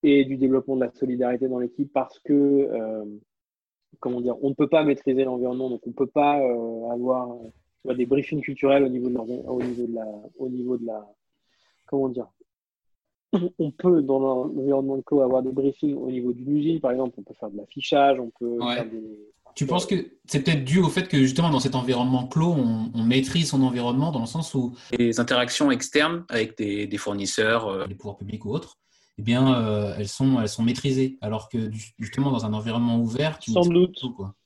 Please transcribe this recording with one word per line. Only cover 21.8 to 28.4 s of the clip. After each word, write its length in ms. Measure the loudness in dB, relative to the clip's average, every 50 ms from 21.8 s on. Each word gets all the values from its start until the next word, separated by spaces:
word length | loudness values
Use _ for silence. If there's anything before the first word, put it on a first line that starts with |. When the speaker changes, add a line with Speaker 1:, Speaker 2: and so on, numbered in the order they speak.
| 0 0 0 0 2 2 2 0 -2
Speaker 2:
clos, 260 | -2 0 2 2 2
on, 380 | 2 2 2 2 0 0 -2 -4 -2
on 80 | 0 2
maîtrise 440 | 4 4 4 2 2 0 0 0 2
son 120 | 2 2
environnement 500 | 2 2 2 0 -2 0 0 2 0 0
dans 80 | 0 -2
le 60 | -4
sens 280 | -4 -4 -6 -6 -2 -2
où 200 | -2 -2 -2 -6 -12 -8 -6 0 2
les 200 | 2 2 2 0
interactions 500 | 0 2 2 0 2 0 0 2 2 2
externes 540 | 2 0 -2 0 2 2 2 2 0 -6 -8 -4
avec 280 | -2 -2 -2 -2 -4 -6
des, 280 | -4 -2 -2 -4 -4
des 100 | -6 -6 -6
fournisseurs, 680 | -4 -4 -4 -4 -4 -4 -2 0 2 2 2 2 0 -2
euh, 180 | -4 -4 -6
les 80 | -8 -10
pouvoirs 220 | -10 -12 -14 -12
publics 280 | -12 -10 -10 -10 -8